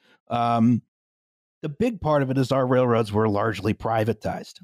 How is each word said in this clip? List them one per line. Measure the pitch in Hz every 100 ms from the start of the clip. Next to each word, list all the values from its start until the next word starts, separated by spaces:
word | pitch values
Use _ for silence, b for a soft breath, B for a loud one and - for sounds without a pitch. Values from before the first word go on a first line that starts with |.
| _ _ -
Um, | 117 120 117 117 117 - _ _ _ _ _ _ _
the | 156
big | 143 247 214
part | 151 147
of | 131
it | 135
is | 123
our | 135
railroads | 127 127 123 117 104
were | 104 110
largely | 120 113 101 107
privatized | 95 113 113 110 107 - - - -